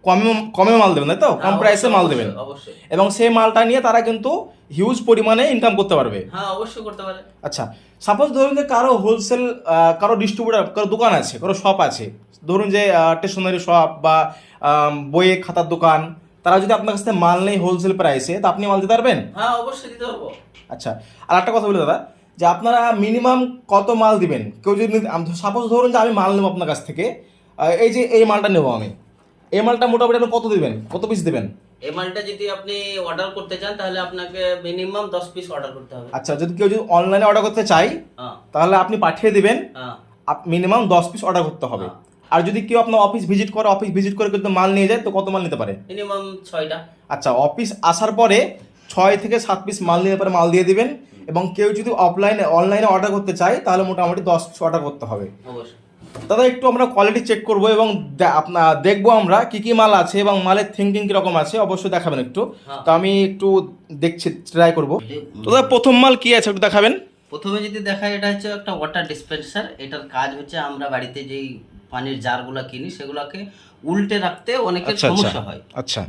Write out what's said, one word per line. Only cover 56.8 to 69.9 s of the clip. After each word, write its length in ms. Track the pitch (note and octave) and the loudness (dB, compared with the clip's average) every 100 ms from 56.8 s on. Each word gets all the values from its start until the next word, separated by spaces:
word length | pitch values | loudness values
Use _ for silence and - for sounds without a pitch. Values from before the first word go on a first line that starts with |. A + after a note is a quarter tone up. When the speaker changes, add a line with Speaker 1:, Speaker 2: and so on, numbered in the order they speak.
Speaker 1:
কোয়ালিটি 340 | B3 G3+ G#3 A3 | 2 4 2 2
চেক 240 | - A3 | 0 -2
করবো 240 | A3 G3+ G#3+ | 0 2 4
এবং 400 | G#3+ A3 G3 D3+ - | 4 2 0 -8 0
দে-, 60 | |
আপনা-, 520 | F3 D3 E3+ F3 D#3+ | 2 2 0 2 4
দেখবো 340 | D3 F3 G3+ G#3 | 4 2 4 6
আমরা 340 | A3+ F#3 G3+ | 4 6 2
কি 160 | A#3+ G#3+ | 2 -4
কি 140 | A3 | 0
মাল 200 | A3+ A3 | 4 6
আছে 260 | G3 E3+ G3 | 4 2 0
এবং 220 | G3+ G3 | 2 2
মালের 220 | F#3 G3 G3+ G#3 | 2 2 0 -2
থিঙ্কিং 300 | G3+ G3+ G3+ | -2 0 0
কিরকম 280 | F#3+ F#3+ | 0 0
আছে, 240 | E3 D3+ A3 | 0 0 -2
অবশ্যই 300 | G3 F#3 F#3+ | -2 -2 -2
দেখাবেন 300 | E3+ E3 C#3 | -2 -2 -4
একটু। 340 | B2 F#3+ A#3+ - - | -6 -6 -6 -8 -16
Speaker 2:
হ্যাঁ। 160 | C#3 | -4
Speaker 1:
তো 80 | - | 2
আমি 320 | E3 F#3+ G3 | 2 2 2
একটু 500 | F#3+ G3 G3 F#3+ - - _ | 0 0 2 2 0 -16 _
দেখছি, 360 | C#3+ E3 E3+ E3+ | -4 -4 -2 -8
ট্রাই 420 | - - E3 E3+ | -8 -6 2 4
করবো। 260 | E3 C#3+ F3+ | 4 -2 -4
Speaker 2:
হুম। 460 | - - - - | -6 -14 -14 -8
Speaker 1:
তো 80 | - | 2
দাদা, 160 | B3+ C4 | 2 4
প্রথম 320 | B3 C4 B3 | 4 6 6
মাল 160 | C4+ | 6
কি 200 | B3+ A#3+ | 4 4
আছে 140 | A#3 G#3+ | 2 2
একটু 120 | G3 | 0
দেখাবেন? 380 | G#3 G#3 G#3+ F#4 - _ _ | 2 4 4 2 -8 _ _
Speaker 2:
প্রথমে 320 | D3 G3 G#3 | -12 -6 -6
যদি 180 | G#3 G#3 | -6 -8
দেখাই, 340 | G3+ G3 G3+ | -6 -4 -4
এটা 160 | G3+ G3+ | -2 -4
হচ্ছে 180 | G3+ G#3 | -4 -6
একটা 260 | G3+ - | -10 -10
ওয়াটার 340 | E3+ D#3 F3 D#3+ | -8 -6 -6 -8
ডিসপেন্সার। 560 | D3+ - D3+ C3+ G3+ G#3+ - | -10 -10 -12 -8 -10 -10 -14
এটার 300 | C3+ | -14